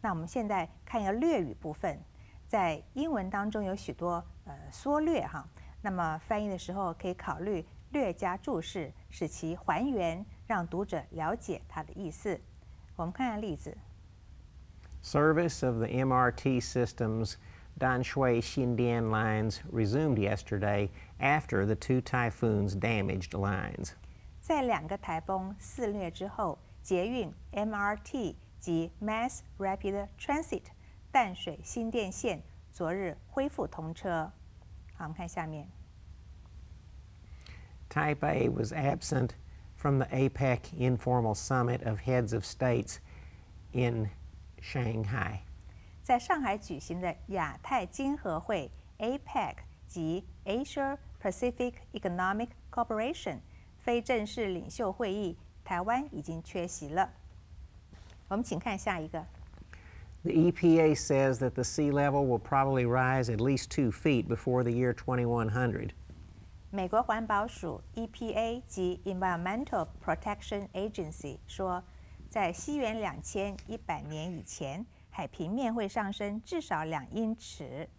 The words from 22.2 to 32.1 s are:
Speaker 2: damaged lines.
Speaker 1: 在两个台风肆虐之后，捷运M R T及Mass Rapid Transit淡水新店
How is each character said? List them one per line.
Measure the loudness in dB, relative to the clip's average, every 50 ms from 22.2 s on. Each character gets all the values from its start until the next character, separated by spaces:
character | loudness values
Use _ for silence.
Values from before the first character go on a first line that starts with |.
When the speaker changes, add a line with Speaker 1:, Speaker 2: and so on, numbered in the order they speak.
| 2 2 2 2 2 4 4 4 4 2 0 0
Speaker 2:
damaged | 2 2 2 4 2 2 0 -2 -4 -4
lines. | -2 0 2 2 2 0 -2 -4 -6 -6 -8 -8 -10 -14 -18 -20 -20 -18 -18 -18 -18 -14
Speaker 1:
在 | -4 -2 0 2
两 | 2 2 0 0 0
个 | -4 -6 -6
台 | -4 -4 -4 -4
风 | -2 -2 -2 -2 -2 -4 -8 -10
肆 | -10 -10 -6 -2 -2 -2
虐 | -2 -2 -4 -4
之 | -4 -6 -8 -6
后， | -4 -2 -2 -2 -2 -4 -10 -20 -20 -16
捷 | -2 2 2 2 2
运 | 2 0 -2 -2 -4 -6 -12 -14 -6
M | -2 -2 -2 0 0
R | 2 2 2 0
T | 0 -4 -6 -4 -2 -2 -2 -4 -6 -14 -20 -18 -10
及 | -2 0 2 2 2 0 -4 -6
Mass | -4 -2 0 0 0 -2 -4 -6 -10 -14 -8 -4
Rapid | -2 -2 -2 0 -2 -2 -2 -2 -4 -6 -10 -10
Transit | -2 0 0 0 0 -2 -4 -6 -6 -10 -20 -20 -20 -20 -20 -20 -18 2
淡 | 4 4 4 4 0
水 | -6 -6 -6 -6 -8
新 | -10 -6 -4 -2 -2 0
店 | 0 0 0 0